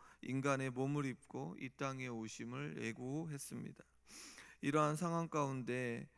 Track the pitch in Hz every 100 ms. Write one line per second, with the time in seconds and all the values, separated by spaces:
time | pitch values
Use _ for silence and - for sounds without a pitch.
0 | - - - 131 139 135 131 123 135 147
1 | 135 120 - 127 135 - 131 - 139 131
2 | 127 117 110 - 117 123 147 - 113 113
3 | 127 147 165 143 - - - - - -
4 | - - - - - - 143 151 151 151
5 | 175 170 165 156 139 131 123 123 123 117
6 | 143